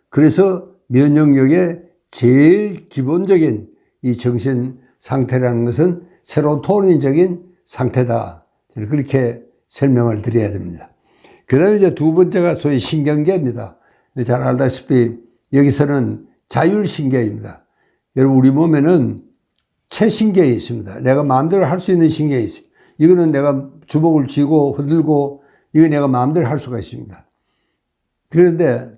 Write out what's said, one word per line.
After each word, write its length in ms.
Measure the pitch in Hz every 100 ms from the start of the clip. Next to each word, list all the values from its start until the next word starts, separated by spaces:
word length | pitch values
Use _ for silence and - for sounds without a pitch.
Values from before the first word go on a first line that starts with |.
| _
그래서 600 | 143 151 170 190 185 - _ -
면역력의 920 | 123 147 147 151 135 135 170 175 160 - _ _
제일 760 | - 120 131 156 202 208 170 -
기본적인 800 | 139 131 175 190 185 156 107 107 _ _ _
이 140 | 127 120
정신 640 | 123 120 135 123 127 127 _ _
상태라는 640 | - 135 123 127 123 117 117
것은 380 | 117 180 175 - _
세로토닌적인 1200 | - - 147 147 - 202 190 156 135 147 185 175 - _ -
상태다, 800 | - 127 127 120 117 95 82 _ _ _
저는 140 | - 104
그렇게 560 | 147 135 135 120 117 - _ _
설명을 540 | - 139 123 120 104
드려야 300 | 110 113 101
됩니다. 400 | 95 87 85 - _ _ _ - _ -
그 120 | 131
다음에 180 | 190 214
이제 160 | 185 -
두 180 | 156
번째가 420 | 160 180 196 175 165
소위 240 | 147 135
신경계입니다. 960 | - 156 143 151 151 190 131 117 101 - _ _ _ 131 120
잘 160 | 127
알다시피 760 | 131 127 135 - - 131 113 110 - _ _
여기서는 720 | 135 143 - 147 143 110 107 - _ -
자율신경입니다. 1160 | 135 165 208 196 - 135 127 107 107 104 - _ _ _ _ _ 127
여러분, 220 | 135 135
우리 140 | 131
몸에는 720 | 135 165 151 151 175 113 104 - _ _ _ _ _ -
체신경이 600 | - 214 214 220 185 143
있습니다. 520 | 117 - 117 98 92
내가 220 | 127 139
마음대로 420 | 147 131 160 190 151
할 140 | 180
수 120 | 185
있는 180 | 175 160
신경이 340 | 156 151 131
있어요. 200 | 107 - _ _ _ -
이거는 320 | 160 180 165
내가 380 | 139 143 135 135 - -
주먹을 400 | 151 165 156 131
쥐고 460 | 143 143 156 139
흔들고, 680 | 143 143 165 151 147 139 - _ _ _
이거 140 | 156 160
내가 200 | 147 143
마음대로 400 | 123 131 160 127
할 120 | 147
수가 200 | 123 117
있습니다. 460 | - 120 101 92 _ _ _ _ _ _ _ _ _ _ _
그런데 640 | 160 180 165 156 113 -